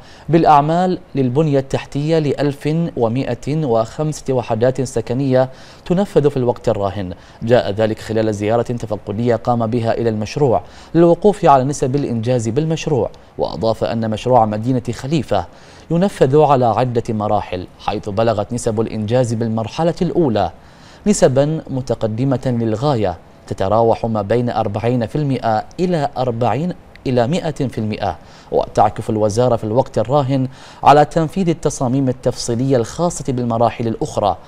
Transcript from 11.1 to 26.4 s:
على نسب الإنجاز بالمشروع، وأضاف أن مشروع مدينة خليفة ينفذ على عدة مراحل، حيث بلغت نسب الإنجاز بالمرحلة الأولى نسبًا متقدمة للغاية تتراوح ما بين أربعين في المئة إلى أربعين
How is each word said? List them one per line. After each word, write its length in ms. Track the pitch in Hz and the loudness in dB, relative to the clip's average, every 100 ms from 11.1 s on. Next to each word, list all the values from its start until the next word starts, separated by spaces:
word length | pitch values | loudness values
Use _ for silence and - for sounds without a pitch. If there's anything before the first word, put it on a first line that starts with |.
| 170 208 190 160 | 4 2 4 6
على 180 | 139 | 6
نسب 320 | 131 143 135 143 | 4 -2 -2 0
الإنجاز 540 | 131 117 113 127 113 | -2 -2 0 0 0
بالمشروع، 600 | 123 160 160 160 135 95 - - - | -2 -2 -2 -2 0 -2 -6 -12 -6
وأضاف 460 | 62 73 110 110 | -6 -2 -2 0
أن 260 | - 113 113 | -2 -2 -2
مشروع 360 | 107 127 123 110 | -2 2 4 4
مدينة 380 | 107 117 127 123 | 0 -2 -2 -4
خليفة 540 | - 131 156 - 98 92 - - - - | -8 -2 -2 0 -2 -2 -12 -20 -16 -4
ينفذ 500 | 170 196 - 143 147 | 0 0 2 4 6
على 240 | 143 135 120 | 4 4 2
عدة 380 | 104 127 117 117 | 2 0 -2 -2
مراحل، 580 | 110 104 104 - 90 90 - | -2 0 -2 -2 -8 -10 -10
حيث 300 | - 104 107 | -6 -6 -4
بلغت 440 | 98 117 104 101 | 0 2 0 -2
نسب 280 | 123 120 107 | -4 -2 -2
الإنجاز 520 | 113 110 104 127 117 | -2 -4 0 2 2
بالمرحلة 600 | 113 120 110 107 - 170 160 | 0 -2 -2 -4 -2 -2 0
الأولى 500 | 170 - 147 104 90 - - - - - 202 | 0 2 2 2 0 -6 -20 -20 -20 -4 -2
نسبًا 540 | 202 165 131 147 160 - | 4 4 4 0 -2 -6
متقدمة 720 | 131 127 113 110 110 139 123 131 | -6 -4 -2 -2 -2 -2 0 -2
للغاية 720 | 120 113 107 147 120 95 85 - - - | -2 -2 0 0 0 -2 -4 -12 -16 -8
تتراوح 580 | - 95 110 113 104 117 | -4 0 4 4 2 0
ما 160 | 110 | -2
بين 280 | 98 120 120 | 0 0 0
أربعين 560 | 110 107 104 117 123 110 | -2 -2 -2 -2 0 -2
في 100 | 151 | -2
المئة 500 | 143 127 113 107 - - | -2 -2 0 -2 -4 -4
إلى 300 | 180 165 139 - | -2 0 -2 -2
أربعين 560 | 127 113 | -2 0